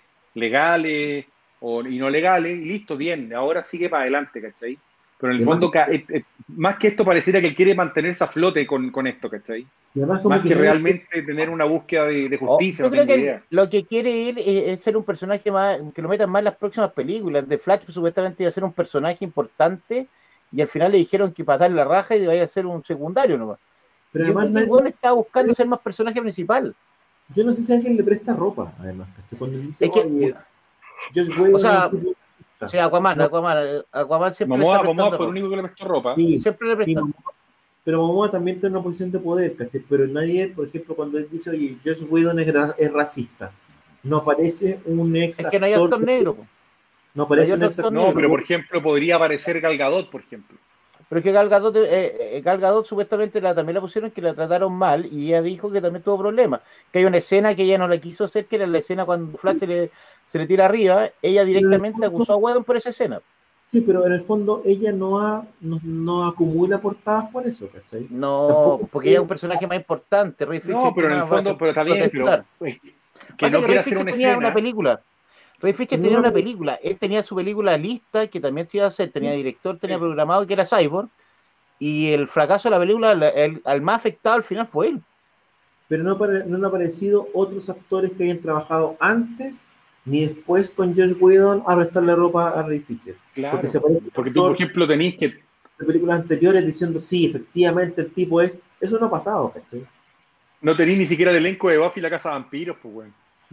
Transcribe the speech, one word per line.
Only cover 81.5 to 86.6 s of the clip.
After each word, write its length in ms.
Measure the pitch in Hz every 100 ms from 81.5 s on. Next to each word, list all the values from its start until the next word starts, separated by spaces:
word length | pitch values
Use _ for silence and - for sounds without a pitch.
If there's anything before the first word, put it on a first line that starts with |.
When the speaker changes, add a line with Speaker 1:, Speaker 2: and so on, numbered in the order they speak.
| _ _ -
Speaker 3:
y 320 | 147 151 156
el 140 | 143 139
fracaso 420 | 160 151 196 233
de 60 | 185
la 40 |
película, 340 | 180 226 220 175
la, 140 | 151
el, 320 | 143 151 160 139
al 160 | 143
más 160 | 165 226
afectado 360 | 220 - 220 233
al 60 |
final 240 | - 196 226
fue 200 | 151 262
él. 140 | 262 - _ _ _ _ _ _ _ -
Speaker 2:
Pero 140 | 160
no 140 | 180 196
apare-, 280 | 208 196 185
no 120 |
han 80 | 180